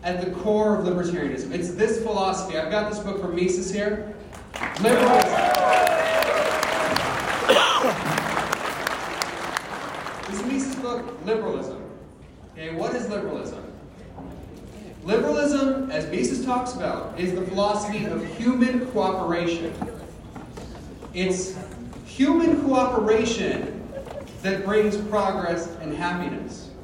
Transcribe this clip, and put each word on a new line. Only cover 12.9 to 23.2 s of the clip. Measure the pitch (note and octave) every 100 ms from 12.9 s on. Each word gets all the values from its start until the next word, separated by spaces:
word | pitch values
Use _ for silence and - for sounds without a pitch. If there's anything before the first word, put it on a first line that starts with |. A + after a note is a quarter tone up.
is | A#3+ G#3
liberalism? | G3+ - - - - - - - - - - - - - - - - - -
Liberalism, | D#3+ A3+ D4 D4 C#4+ C#4 C4+ C4 -
as | - -
Mises | G3+ B3+ B3+
talks | C4 B3 B3
about, | F3 E3+ - - -
is | F#3
the | F3+
philosophy | F3+ F#3+ G#3 G#3 - G#3 G#3
of | F3 - -
human | A#3 B3+ A#3+ B3+ -
cooperation. | G#3 F3+ F#3 E3+ E3+ E3+ E3+ E3 - - - - - - - - - - - - - -
It's | F3 F#3 F3+ - - - - - - -
human | - D4 E4+ E4 C#4
cooperation | C4+ B3+ B3+ A3 G#3+ A3+